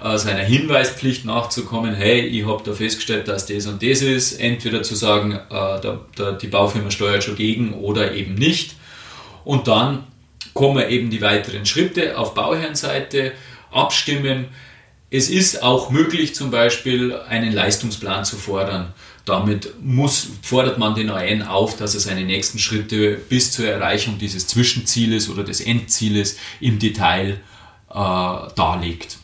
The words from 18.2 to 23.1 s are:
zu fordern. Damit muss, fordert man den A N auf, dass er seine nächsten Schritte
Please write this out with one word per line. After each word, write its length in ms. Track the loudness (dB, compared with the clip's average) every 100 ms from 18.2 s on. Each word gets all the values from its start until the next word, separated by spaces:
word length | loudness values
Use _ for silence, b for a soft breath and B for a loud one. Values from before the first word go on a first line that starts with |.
| -4
zu 100 | -6
fordern. 580 | -4 -2 -2 -4 -6 -12 B B -2
Damit 500 | 2 2 0 -4 -8
muss, 440 | 0 2 4 2 -2 -10
fordert 380 | 0 2 2 2
man 160 | 0 0
den 160 | -2
A 100 | -2
N 220 | -2 -2
auf, 340 | 0 2 2 0
dass 160 | -4
er 60 | -2
seine 240 | -2 -2
nächsten 340 | -2 -2 -2 -2
Schritte 560 | -2 -2 -2 2 2